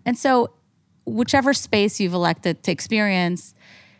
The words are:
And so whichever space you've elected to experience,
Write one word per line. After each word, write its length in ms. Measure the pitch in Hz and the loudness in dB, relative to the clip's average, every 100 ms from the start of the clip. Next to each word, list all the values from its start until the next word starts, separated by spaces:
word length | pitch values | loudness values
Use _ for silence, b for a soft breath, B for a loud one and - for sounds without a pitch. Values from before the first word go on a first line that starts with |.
| - | -4
And 100 | 240 | 0
so 380 | 269 254 233 _ _ _ _ _ | 2 2 2 _ _ _ _ _
whichever 480 | - 220 240 277 262 | -6 -4 2 2 4
space 480 | 277 - 214 202 - | 0 -2 -2 0 0
you've 140 | 185 | -2
elected 480 | 180 170 135 170 160 | 0 0 0 -4 -4
to 100 | - | -4
experience, 800 | 165 - 220 208 190 175 175 - b b b b | -4 -2 0 0 0 0 -4 -8 b b b b